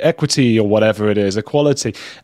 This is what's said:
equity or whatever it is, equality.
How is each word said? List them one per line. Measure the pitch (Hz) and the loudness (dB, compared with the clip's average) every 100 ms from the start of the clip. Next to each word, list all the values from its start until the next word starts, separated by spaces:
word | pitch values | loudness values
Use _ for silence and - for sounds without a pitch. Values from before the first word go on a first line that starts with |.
equity | 156 165 147 - 123 110 | 0 0 -2 0 2 2
or | 104 | 2
whatever | 107 110 104 107 | 2 2 2 0
it | 104 | 0
is, | 101 101 | 0 -2
equality. | - 147 147 135 113 - - - | -2 0 2 0 -4 -8 -14 -12